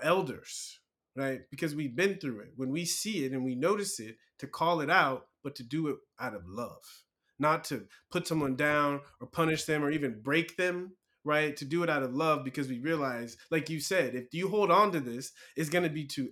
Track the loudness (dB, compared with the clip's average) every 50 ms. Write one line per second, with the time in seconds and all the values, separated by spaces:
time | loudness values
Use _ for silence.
0 | 2 2 4 4 2 -2 -6 -10 -12 -12 -12 -12 -12 -12 -16 -20 _ _ _ _
1 | _ _ -6 -4 -2 -2 -4 -6 -8 -12 -8 -4 -4 -4 -2 -4 -4 -4 0 2
2 | 2 2 0 -2 -4 -6 -6 -6 -10 -12 -8 -6 -4 -2 -2 -2 -2 -2 -4 -4
3 | -2 -2 -2 -2 -2 -2 -2 -2 -2 -2 -2 0 2 2 2 2 -2 -4 -6 -8
4 | -10 -12 -14 _ _ _ _ -14 -12 -8 -2 0 2 2 2 2 4 4 6 6
5 | 6 4 2 -2 -6 _ _ _ -10 -10 -10 -10 -8 -4 -4 -2 -2 -2 -4 -6
6 | _ _ _ -8 -8 -6 -8 -8 -12 -10 -8 -8 -8 -8 -10 -14 -20 -20 -20 -20
7 | _ _ _ _ _ _ _ 2 4 4 4 2 0 -4 -6 -6 -8 -10 -20 -20
8 | _ -4 -4 -4 -2 0 0 0 2 0 2 2 2 4 4 4 4 2 0 -2
9 | -6 -12 _ -18 -18 -6 -2 0 2 2 2 0 0 0 0 2 2 0 0 0
10 | 0 -2 -4 -4 -2 0 2 2 2 0 -2 0 0 0 0 -2 -6 -10 -14 _
11 | _ _ _ _ -2 2 2 2 2 0 -2 -6 -6 -2 0 0 2 2 2 2
12 | 0 0 0 0 2 2 2 2 -2 -6 -4 -4 -4 -4 -4 -4 -2 -2 0 0
13 | 0 -2 -2 -4 -8 -10 -12 -14 -6 -2 -2 -2 0 -2 -4 -4 -2 0 2 2
14 | 2 2 -2 -6 -6 -6 -4 -4 -2 0 2 4 6 8 8 8 8 6 4 0
15 | -2 -4 -6 -8 -8 -12 -14 -18 -20 -8 -4 -4 -2 0 2 2 2 2 0 -2
16 | -6 -6 -4 -4 -4 -4